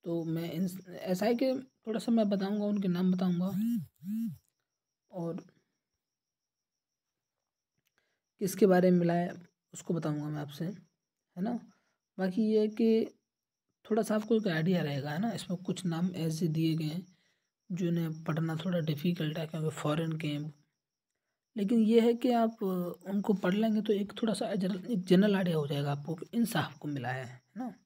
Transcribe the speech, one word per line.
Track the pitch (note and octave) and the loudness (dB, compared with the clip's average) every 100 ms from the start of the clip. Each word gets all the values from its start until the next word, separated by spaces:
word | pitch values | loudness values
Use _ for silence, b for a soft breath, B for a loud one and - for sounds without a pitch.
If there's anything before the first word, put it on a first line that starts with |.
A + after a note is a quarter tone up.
तो | F3+ E3+ | -4 -4
मैं | E3 E3 E3 | -2 -4 -4
इन, | D#3+ F#3 - - | -4 -4 -6 -14
ऐसा | F3+ F#3+ F#3 G#3+ | -10 -4 0 2
है | |
कि | A#3+ C4 C4 - _ - | 2 2 0 -6 _ -6
थोड़ा | A3 | -6
सा | A#3 | 2
मैं | A3+ G3+ | 2 4
बताऊँगा, | G3 G3 G#3 | 0 -2 -2
उनके | G#3 G3+ F#3+ | 0 0 0
नाम | F3 F#3 | 2 2
बताऊँगा | F#3 F#3 F3 F#3 G3 A3+ A#3 D3 _ E3+ A3 A3+ D3+ _ _ _ _ _ _ _ | 2 2 0 -2 -2 -2 -2 -6 _ -8 -4 -4 -8 _ _ _ _ _ _ _
और | F#3+ E3+ E3 - _ _ _ _ _ _ _ _ _ _ _ _ _ _ _ _ _ _ _ _ _ _ _ _ _ _ _ _ _ | -10 -8 -8 -12 _ _ _ _ _ _ _ _ _ _ _ _ _ _ _ _ _ _ _ _ _ _ _ _ _ _ _ _ _
किसके | G3 - G#3 | -4 4 6
बारे | F3+ F#3 | 8 8
में | F3+ | 6
मिला | E3+ | 4
है | E3+ F3 - - _ _ | 2 -2 -6 -18 _ _
उसको | - - | -20 -6
बताऊँगा | E3+ D#3 D3+ D3 | -4 -2 -4 -4
मैं | D3+ | -6
आपसे, | D3 - E3 G#3+ _ _ _ _ _ F3 | -8 -8 -8 -10 _ _ _ _ _ -8
है | |
ना। | G#3 A#3+ - b b b _ - | -6 -6 -10 b b b _ -4
बाकी | F#3 F#3 | -2 0
ये | G#3+ G#3+ | 2 4
है | G#3+ | 2
कि | G#3+ A3+ A3+ - _ _ _ _ _ _ _ - | 2 4 4 2 _ _ _ _ _ _ _ -2
थोड़ा | A3 | 0
सा | A3 G#3+ | 2 -2
आपको | G#3+ | 2
एक | A3+ G#3 | 0 2
idea | D#3+ D#3+ F3+ | 0 2 2
रहेगा, | D3+ C#3+ C#3+ | 0 -4 -4
है | D3 | -4
ना। | A#3 | -4
इसमें | G3 - F3 | -4 -6 -6
कुछ | - F#3 | -4 -4
नाम | F#3 E3 F#3 | -2 -2 -2
ऐसे | - D#3+ D#3+ E3+ | -2 -4 0 0
दिए | D#3 D#3+ D#3+ | 2 0 0
गए | |
हैं | D#3 E3 - b b b b _ _ | -2 -6 -10 b b b b _ _
जो | F3 F3 | -4 0
इन्हें | E3+ D#3+ D#3 | 0 -2 -6
पढ़ना | D#3+ D#3+ D#3+ D#3+ | -6 -4 -2 -4
थोड़ा | F#3 F3 | -2 -2
difficult | D#3 D3 F3+ E3+ D#3 D#3 | -2 -2 -2 -2 -4 -4
है | D#3 | -8
क्योंकि | E3 D#3 | -4 -4
foreign | D3+ D3+ D#3 E3 D#3+ | -4 -2 -2 -2 -2
के | D#3+ | -4
हैं, | D3 D#3 - _ _ _ _ _ _ _ _ _ A3+ | -4 -8 -12 _ _ _ _ _ _ _ _ _ -4
लेकिन | G3+ A#3 | 2 4
ये | G#3+ A3+ | 6 6
है | A3+ | 6
कि | A#3 B3+ | 4 2
आप | A#3 A3+ A3+ | 2 2 0
उनको | F#3+ F3+ F3 - - G3+ G3 | -2 -2 -4 -8 -4 -2 0
पढ़ | F#3+ F#3+ | 2 2
लेंगे | G3+ A3+ G#3+ | 2 2 0
तो | - | 0
एक | G3+ G3+ - | 0 -2 -2
थोड़ा | A3 | -2
सा | G#3 A#3 | -2 -2
general, | G3+ F3+ F#3+ - | -2 -2 -4 -2
एक | A3 | -4
general | - F3+ G#3 G3 | 4 6 6 4
idea | F3 D#3+ | 2 0
हो | C#3+ | 0
जाएगा | C#3+ C#3+ | -2 -2
आपको | C#3+ C#3+ | -4 -6
कि | D#3+ - | -8 -6
इन | A#3 | -2
साहब | A3+ D#3+ C3 - | 0 0 -4 -6
को | D3+ | -8
मिला | C#3+ A#2+ | -6 -6
है, | C3 B2+ | -6 -8
है | - _ G3 | -16 _ -12
ना। | B3 F#3 | -12 -12